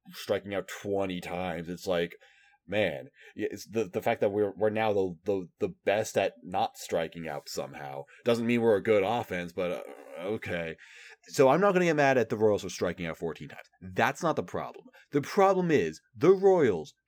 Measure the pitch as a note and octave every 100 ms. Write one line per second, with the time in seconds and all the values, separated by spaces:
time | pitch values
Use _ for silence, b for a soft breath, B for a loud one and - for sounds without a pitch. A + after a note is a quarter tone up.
0 | - - - G2 F#2+ G2 F#2 - G#2 G2
1 | G2 F2+ E2+ F2 F#2 E2 E2 F2+ F#2+ F2
2 | F2 - b b b b - G2+ F#2+ C#2
3 | C2 B B - G#2 G2+ - A2 F#2+ A2
4 | A#2 A2+ G#2+ G2+ G#2 F2 G#2+ G#2+ A2 G2+
5 | F#2+ E2 - G2 F2 _ G2 - - G2+
6 | A2 A2 G2 - E2+ F#2+ A2 - - F2
7 | E2 E2+ D#2+ D2 - - C#2 C#2+ C#2+ C#2
8 | - B A#2+ A#2 A#2 A#2+ A2+ G2+ F#2+ G#2+
9 | F#2+ A#2+ A2 F2+ F2 F#2+ F2+ D2 - A#1+
10 | B1+ C#2+ F#2 A2+ - F2 E2 D#2 B B
11 | B B - - C3 D#3 G3+ F3+ F3 D3+
12 | C#3 B2+ A2+ A2 G#2+ G2+ F#2 - F#2 F2
13 | E2 D#2 E2 D2+ D2 - - _ F#2 F#2
14 | A#2 C#3 E3+ C#3+ F2+ E2+ C#2+ - - b
15 | b D3 - - G3 F#3 F3 C#3 D#2+ D#2
16 | _ G#2+ D#3 F#3+ G3 F#3 B2+ F2 C#2+ -